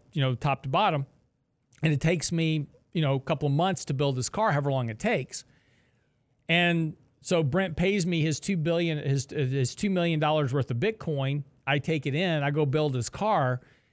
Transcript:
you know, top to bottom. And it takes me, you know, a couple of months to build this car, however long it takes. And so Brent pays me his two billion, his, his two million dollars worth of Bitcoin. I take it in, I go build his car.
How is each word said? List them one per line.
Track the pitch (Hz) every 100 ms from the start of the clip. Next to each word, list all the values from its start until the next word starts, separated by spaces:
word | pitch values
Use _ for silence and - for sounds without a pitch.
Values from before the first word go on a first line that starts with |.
| -
you | 156
know, | 131
top | 120 147 135
to | 135
bottom. | 160 208 147 135 _ _ _ _ _ _ -
And | 160
it | 143
takes | 160 175 -
me, | 165 160 156 139 - _
you | 175
know, | 147
a | 139
couple | - 151 147
of |
months | 139 185 190 -
to |
build | 135 143 127
this | 120
car, | - 220
however | 147 143
long | 135 117
it | 110
takes. | 220 190 - - - _ _ _ _ _ _ _ _ _ -
And | 170 175 170 160 - _ _
so | - 175
Brent | 147 170 190 156
pays | 185 202 175
me | 165
his | 156 147
two | - 185
billion, | 151 170 170 151
his, | 139 139 -
his | 151 131 139 127
two | - 208
million | 185 170 156
dollars | 151 156 139
worth | 143 127
of | 117
Bitcoin. | 202 220 - 143 135 147 - _ -
I | 143
take | 170 160 143
it |
in, | 143 185 156
I | 143
go | 147 147
build | 151 151
his | 127 113
car. | - 214 190 127 123 - _ _